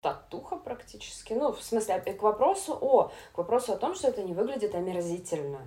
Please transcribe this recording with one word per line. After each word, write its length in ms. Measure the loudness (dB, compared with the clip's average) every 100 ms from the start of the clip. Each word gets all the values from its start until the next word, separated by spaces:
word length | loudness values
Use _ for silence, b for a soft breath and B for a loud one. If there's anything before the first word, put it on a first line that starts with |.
татуха 560 | -4 -4 -10 -12 -8 -10
практически. 760 | -8 -10 -12 -16 -14 -14 -4
Ну, 200 | 0 0
в 80 | -2
смысле, 380 | -2 0 2 -2 -2
э, 80 |
к 80 | 2
вопросу 540 | 2 6 4 4 -2 -2
о, 300 | 6 6 6 B B
к 40 | -6
вопросу 360 | 0 0 2
о 40 | -2
том, 180 | -2 2
что 120 | 0
это 140 | 0
не 100 | -4
выглядит 420 | -2 -2 0 -2 -2
омерзительно. 840 | -2 -2 -2 -4 -4 -4 -4 -8